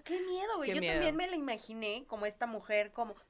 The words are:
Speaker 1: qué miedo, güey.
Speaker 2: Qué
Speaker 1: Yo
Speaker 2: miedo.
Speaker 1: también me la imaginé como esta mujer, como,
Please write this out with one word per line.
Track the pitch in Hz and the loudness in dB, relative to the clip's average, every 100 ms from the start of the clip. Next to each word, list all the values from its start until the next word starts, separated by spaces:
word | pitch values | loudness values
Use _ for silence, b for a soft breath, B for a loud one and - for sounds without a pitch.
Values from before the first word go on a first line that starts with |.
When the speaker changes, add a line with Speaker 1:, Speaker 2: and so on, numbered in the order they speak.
Speaker 1:
qué | - 359 | -2 -2
miedo, | 370 370 427 392 | 0 -2 0 0
güey. | 269 | 2
Speaker 2:
Qué | |
Speaker 1:
Yo | 302 | 2
Speaker 2:
miedo. | 320 320 | 4 4
Speaker 1:
también | 330 320 | 4 2
me | 359 | 0
la | 349 | 0
imaginé | 269 220 - 220 214 226 277 | -2 -4 -6 -4 -4 -4 -6
como | 220 208 | -4 -4
esta | 208 240 | -2 -4
mujer, | 214 - 208 208 | -4 2 2 2
como, | 240 226 b | 0 -4 b